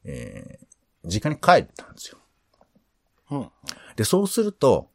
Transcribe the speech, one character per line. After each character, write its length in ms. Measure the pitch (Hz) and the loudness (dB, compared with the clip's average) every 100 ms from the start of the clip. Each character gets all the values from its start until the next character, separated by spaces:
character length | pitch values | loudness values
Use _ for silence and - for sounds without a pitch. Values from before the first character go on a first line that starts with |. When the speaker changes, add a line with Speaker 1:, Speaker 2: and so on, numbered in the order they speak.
Speaker 1:
え 560 | - 65 53 50 - - - _ _ _ | -12 -12 -12 -16 -18 -20 -20 _ _ _
ー、 40 | 82 | -6
実 240 | 101 151 | -4 -2
家 20 | |
に 60 | 151 | 0
帰 260 | - 165 - | 4 4 4
っ 80 | - | -16
た 140 | - | -20
ん 40 | |
で 40 | - | -20
す 140 | - | -20
よ。 80 | - _ _ _ _ _ _ _ _ _ _ _ | -20 _ _ _ _ _ _ _ _ _ _ _
Speaker 2:
う 60 | 143 | -10
ん。 120 | - _ - - - - | -10 _ -18 -18 -16 -6
Speaker 1:
で、 80 | |
そ 180 | 110 185 | 0 2
う 60 | 202 | 0
す 160 | - | -2
る 80 | 208 | -2
と 400 | - 135 87 - | 2 2 2 0